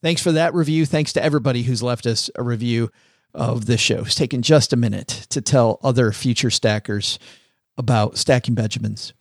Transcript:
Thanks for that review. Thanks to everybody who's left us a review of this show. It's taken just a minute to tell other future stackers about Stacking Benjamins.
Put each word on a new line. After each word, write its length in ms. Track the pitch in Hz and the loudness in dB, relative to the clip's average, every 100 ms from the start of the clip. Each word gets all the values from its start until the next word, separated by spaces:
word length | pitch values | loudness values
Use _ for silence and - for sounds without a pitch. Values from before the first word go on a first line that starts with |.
Thanks 200 | 165 165 | 0 0
for 120 | 180 | 2
that 200 | 156 165 | 2 2
review. 320 | 175 151 156 151 | 2 0 2 2
Thanks 280 | 156 151 | 0 0
to 100 | - | 0
everybody 400 | 151 147 123 123 | 0 0 0 0
who's 180 | 120 120 | -2 -2
left 240 | 123 120 120 | -2 -2 -2
us 240 | 110 - - | -2 -4 -6
a 80 | |
review 480 | 120 117 120 117 117 _ _ _ _ | -4 -2 0 0 -2 _ _ _ _
of 320 | - 117 120 107 | -6 -2 -2 0
this 140 | 117 | 0
show. 200 | - - | 2 0
It's 160 | 110 - | -2 -2
taken 260 | 131 131 | -2 -2
just 320 | 120 156 - | 4 4 4
a 40 | 123 | 2
minute 480 | 117 98 - - - | 0 -2 -8 -12 -8
to 120 | 143 | -6
tell 380 | - 143 113 - | 2 4 4 2
other 280 | 135 123 117 | 0 2 2
future 380 | 104 131 113 120 | 0 -2 0 0
stackers 680 | - 113 104 - 101 - - - - _ _ _ - | 0 0 0 -2 -4 -4 -8 -12 -20 _ _ _ -6
about 400 | 120 120 104 - | 0 2 2 -2
Stacking 380 | - 127 - 117 | 0 0 2 -2
Benjamins. 580 | 110 - 107 104 - _ | -2 -4 -6 -8 -12 _